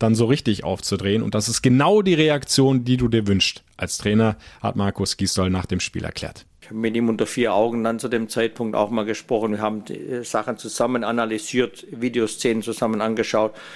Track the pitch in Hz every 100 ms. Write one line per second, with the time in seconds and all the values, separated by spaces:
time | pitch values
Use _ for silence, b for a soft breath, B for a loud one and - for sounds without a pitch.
0 | 113 113 117 139 - 104 78 92 - 98
1 | 95 104 107 107 107 117 139 127 147 208
2 | 196 165 156 147 - - 135 135 120 127
3 | 123 113 104 98 - - - - 92 -
4 | 104 104 113 107 B B 107 104 98 -
5 | 95 - 98 - 92 92 90 90 - -
6 | 82 - - - - _ - 110 113 113
7 | 117 110 110 - 117 98 117 117 113 113
8 | 127 117 110 - 113 - 113 107 104 113
9 | 107 110 - 117 110 104 107 107 - -
10 | - 123 117 113 110 110 113 - 120 123
11 | 110 117 113 110 - 123 123 - - 131
12 | 123 120 110 - 127 113 110 110 117 110
13 | 110 113 113 110 107 B B